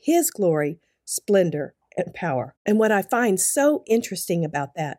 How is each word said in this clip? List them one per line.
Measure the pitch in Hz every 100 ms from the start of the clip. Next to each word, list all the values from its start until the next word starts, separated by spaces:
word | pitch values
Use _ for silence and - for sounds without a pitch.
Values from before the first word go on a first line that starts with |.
his | - 339 311
glory, | - 180 151 147 170 _ _ -
splendor, | - - 196 175 147 135 - _ -
and | 175
power. | - 170 131 - - -
And | 214
what | 220
I | 202
find | 190 233 240 190
so | - 294 285 294 -
interesting | 226 233 180 - 170
about | 156 143 139
that | 165 151